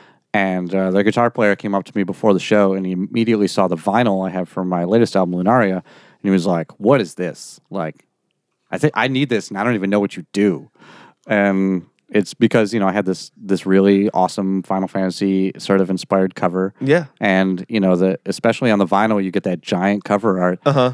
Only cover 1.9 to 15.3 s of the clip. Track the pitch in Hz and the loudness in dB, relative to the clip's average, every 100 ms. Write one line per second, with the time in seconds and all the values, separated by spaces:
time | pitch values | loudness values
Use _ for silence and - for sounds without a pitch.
1.9 | 104 92 92 110 92 - 107 98 95 92 | -4 -4 0 2 2 2 2 4 0 -4
2.9 | 92 98 117 113 107 98 - 92 85 98 | -4 -4 -2 0 2 0 0 0 -2 0
3.9 | 110 117 95 95 92 90 95 92 87 87 | 0 2 0 -2 -6 -6 -6 -4 -2 2
4.9 | 113 113 98 87 90 92 123 101 92 - | 2 2 2 0 0 2 2 2 -2 -8
5.9 | - - _ 101 95 90 85 80 - 104 | -18 -20 _ -2 0 0 -2 -4 -2 2
6.9 | 139 87 - 90 - - - _ 95 80 | 2 0 -6 -8 -8 -18 -20 _ -8 -8
7.9 | - _ _ _ _ _ _ _ 95 147 | -10 _ _ _ _ _ _ _ -4 -2
8.9 | - 127 131 139 110 - 98 113 110 98 | 0 0 0 -2 -2 -4 -4 -2 0 0
9.9 | 104 101 - - 101 101 76 - _ - | 0 0 -6 -6 0 2 0 -6 _ -20
10.9 | - - _ - 104 101 95 95 92 - | -20 -20 _ -2 0 2 2 0 -2 -6
11.9 | _ _ 104 92 - 117 120 104 113 95 | _ _ -2 -2 0 2 2 2 0 0
12.9 | 101 92 90 - - 101 95 95 95 98 | 0 -2 -4 -10 -12 -4 -2 2 4 6
13.9 | 98 104 - 90 - 95 95 - 95 95 | 4 2 0 -2 -2 -2 -2 -2 -4 -4
14.9 | 98 92 - 98 | -4 -4 -2 -2